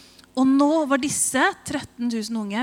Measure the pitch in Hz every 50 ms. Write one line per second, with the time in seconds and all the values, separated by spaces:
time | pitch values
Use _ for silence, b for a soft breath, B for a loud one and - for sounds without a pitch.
0 | B B B B B B - 254 262 269 269 277 285 285 311 330 311 254 277 262
1 | 269 277 - - - - - 254 311 381 359 - - - 285 277 - - _ -
2 | 240 240 233 226 208 214 233 226 208 202 202 226